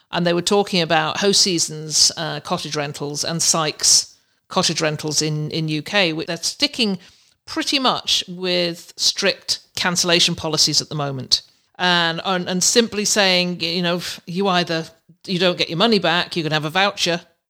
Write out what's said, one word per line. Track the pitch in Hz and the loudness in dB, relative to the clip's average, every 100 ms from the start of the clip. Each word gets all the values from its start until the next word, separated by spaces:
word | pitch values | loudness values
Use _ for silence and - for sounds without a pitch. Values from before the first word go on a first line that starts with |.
| _ | _
And | 175 175 | -2 0
they | |
were | 175 | 0
talking | 175 208 202 185 | 2 2 2 0
about | 160 160 156 - | 2 2 0 0
Ho | 202 | 2
Seasons, | 196 208 165 - 156 156 151 - - | 2 2 2 -2 -6 -2 2 2 2
uh, | 156 147 | -6 -6
cottage | - 180 151 151 | -4 -4 -4 -4
rentals | 143 147 143 147 | -4 -6 -6 -6
and | - 165 | -4 0
Sykes | - 165 156 - - - - - _ _ - | 2 2 0 0 4 4 2 -10 _ _ -6
cottage | - 175 160 | -2 0 0
rentals | 160 151 156 147 | -2 -2 -4 -2
in, | 156 151 151 | 0 -2 -4
in | 160 160 | -4 -2
U | 151 | -4
K. | 147 208 175 | -2 0 2
They're | 156 - 165 | 0 -6 -6
sticking | - - 285 277 220 185 - _ _ _ - | -6 -2 -2 0 0 0 -8 _ _ _ -10
pretty | 320 294 285 | -6 -2 0
much | 254 156 - - - | 0 0 0 -2 -4
with | 175 185 175 175 170 - - | -6 -2 0 0 -4 -12 -4
strict | - - 196 - - - _ - | -2 0 -2 -2 -4 -8 _ -4
cancellation | 185 175 180 170 175 170 | 0 0 2 4 2 0
policies | 160 151 - 147 | -2 0 2 0
at | 127 | -2
the | 151 | -4
moment. | 143 135 123 - - _ _ - | -4 -6 -2 -2 -2 _ _ -2
And, | 180 175 165 165 | 2 2 2 -2
and, | - 180 180 | -2 -2 -2
and | 185 | 0
simply | - 247 226 208 | 2 2 2 0
saying, | 202 214 190 180 180 175 | 0 2 4 4 2 -2
you | 165 175 | -4 -2
know, | 175 175 - - - | 0 -2 -4 -10 -8
you | 175 196 | -2 0
either, | 180 170 165 165 - _ 165 - | 2 0 -4 -6 -14 _ _ -4
you | 180 | 0
don't | 185 165 | 2 2
get | - | 0
your | 165 | 2
money | 226 208 | 4 4
back, | 170 175 - 175 | 2 0 0 -2
you | |
can | 151 | 0
have | 156 151 | -2 0
a | |
voucher. | 180 202 - 175 170 - _ | 0 0 0 -2 -2 -6 _